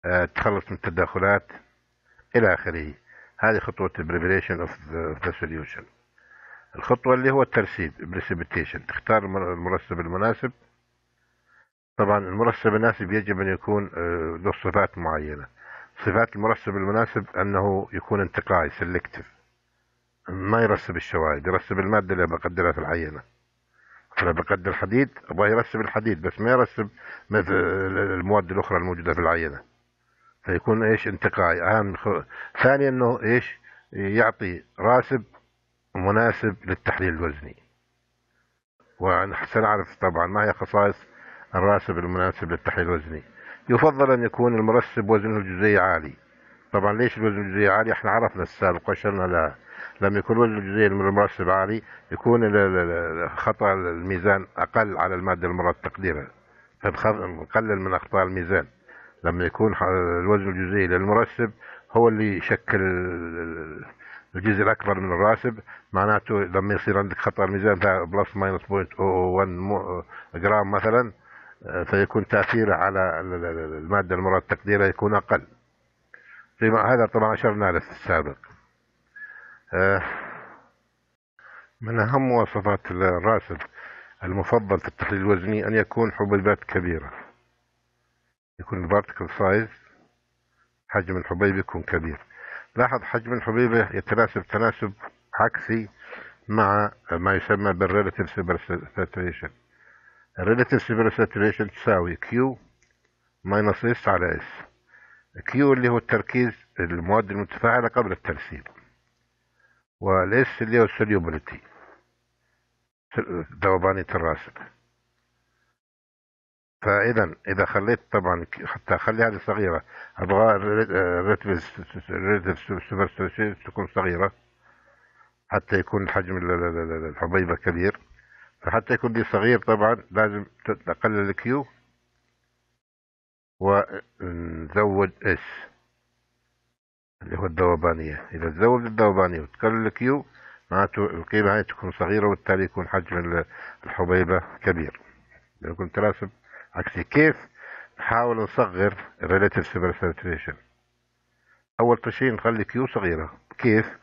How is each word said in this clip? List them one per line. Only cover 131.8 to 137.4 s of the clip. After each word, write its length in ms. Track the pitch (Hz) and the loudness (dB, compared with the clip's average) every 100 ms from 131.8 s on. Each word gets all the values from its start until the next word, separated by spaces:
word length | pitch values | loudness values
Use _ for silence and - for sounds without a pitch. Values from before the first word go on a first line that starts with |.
| _ _ _ _ _ _ _ _ _ _ _ _ _ _ _ _ _ _ | _ _ _ _ _ _ _ _ _ _ _ _ _ _ _ _ _ _
ونزود 1500 | 98 101 - 95 _ _ 92 85 82 82 80 101 104 98 95 - | 2 2 2 -8 _ _ -10 -8 -10 -10 -4 2 2 4 0 0
اس 180 | 107 87 - - - _ _ _ _ _ _ _ _ _ _ _ _ _ _ _ | -2 -2 -4 -18 -18 _ _ _ _ _ _ _ _ _ _ _ _ _ _ _
اللي 160 | 82 | -12
هو 80 | 82 | -6